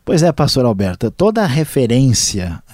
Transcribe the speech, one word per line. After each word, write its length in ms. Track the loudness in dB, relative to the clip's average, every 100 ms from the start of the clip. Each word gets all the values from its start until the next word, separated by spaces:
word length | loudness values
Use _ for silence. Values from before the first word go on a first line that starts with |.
Pois 180 | -2 2
é, 100 | 2
pastor 320 | 2 0 0
Alberto, 460 | 0 0 -2 -4 -6
toda 320 | 0 0 0
a 20 | 0
referência, 1120 | -2 -2 0 0 2 2 2 -2 -4 -6 -8 -8